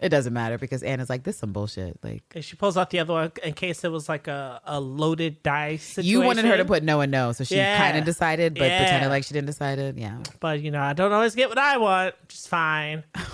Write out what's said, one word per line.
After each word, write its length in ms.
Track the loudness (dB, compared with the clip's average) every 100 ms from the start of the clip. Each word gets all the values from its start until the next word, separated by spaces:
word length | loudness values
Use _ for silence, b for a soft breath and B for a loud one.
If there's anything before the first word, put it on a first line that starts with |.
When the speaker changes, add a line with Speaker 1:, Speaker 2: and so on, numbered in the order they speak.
Speaker 1:
It 80 | 2
doesn't 240 | 2 2
matter 240 | -2 -2 -4
because 260 | -4 -6
Anne 160 | -4 -4
is 120 | -4
like, 140 | -6
"This 120 | -6 -6
some 160 | -6
bullshit." 460 | -4 -4 -6 -8 -8
Like, 200 | -10 -10 -12
Speaker 2:
And 80 | -14
she 140 | -14 -2
pulls 220 | 0 0
out 100 | 0
the 120 | 0
other 120 | 0
one 200 | 0 -2 -4
in 80 | -8
case 320 | -6 -6 -4
it 80 | -4
was, 160 | -4 -4
like, 180 | -6 -6
a, 360 | -8 -10 -12
a 160 | -8 -6
loaded 640 | -4 -2 0 0 -2 -4
dice 400 | -2 0 -2 -6
situation. 280 | -8 -4 2
Speaker 1:
You 120 | 4
wanted 240 | 4 4 4
her 100 | 4
to 80 |
put 180 | 4 2
no 200 | 4 2
and 100 | 2
no, 200 | 2 0
so 120 | -2
she 120 | 0 2
Speaker 2:
Yeah. 200 | 2 4
Speaker 1:
kinda 160 | 4 2
decided, 540 | 0 0 0 2 2
but 100 | 2
Speaker 2:
Yeah. 140 | 2 4
Speaker 1:
pretended 320 | 4 4 2
like 140 | 0
she 100 | 0
didn't 140 | -4 -4
decide 260 | -4 -4 -2
it. 200 | -4 -6
Yeah. 220 | -8 -8 -12 -6
Speaker 2:
But, 220 | -4 -2
you 80 | -2
know, 100 | -2
I 140 | 0
don't 180 | 2 4
always 220 | 4 4
get 160 | 2 0
what 80 | 2
I 180 | 2 4
want, 380 | 4 4 0 -4
which 140 | -14 -20
is 100 | -4
fine. 580 | 0 2 0 -2 -6 -10
<laughs> 60 | -10 -10